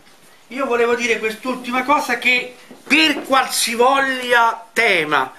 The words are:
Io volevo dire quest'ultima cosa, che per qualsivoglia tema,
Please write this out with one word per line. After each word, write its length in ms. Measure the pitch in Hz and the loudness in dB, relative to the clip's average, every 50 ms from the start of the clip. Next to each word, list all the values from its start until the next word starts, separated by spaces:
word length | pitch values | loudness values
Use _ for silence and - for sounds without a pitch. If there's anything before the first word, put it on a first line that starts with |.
| - - - _ - - - - _ | -20 -20 -20 _ -20 -20 -20 -20 _
Io 180 | - 233 269 277 | -12 -8 -6 -4
volevo 300 | 240 240 233 233 240 240 | -2 0 0 0 0 0
dire 240 | 233 240 233 220 - | 0 0 -2 -2 -2
quest'ultima 640 | 214 220 214 - - 254 240 - - 240 247 254 254 | -2 -6 -6 -6 -6 -8 -8 -6 -6 -6 -4 -4 0
cosa, 340 | 269 294 285 269 - 247 | 0 0 0 0 -2 -4
che 380 | 240 - 247 247 247 247 - - - - - - - - | -2 0 0 0 0 -2 -6 -12 -18 -20 -20 -20 -20 -2
per 340 | - 269 311 320 302 277 277 - | 0 2 2 4 2 0 -2 -2
qualsivoglia 1400 | - 269 262 247 - - - - 226 233 226 240 262 277 277 269 269 262 254 247 247 247 240 233 233 226 - - - | 0 2 2 2 0 -2 -4 -4 -2 0 2 4 4 4 2 2 0 -2 -4 -2 0 2 4 4 2 0 -2 -10 -6
tema, 640 | - 214 233 220 196 170 156 151 151 139 131 - - | -2 0 2 2 2 0 0 0 0 0 0 -2 -6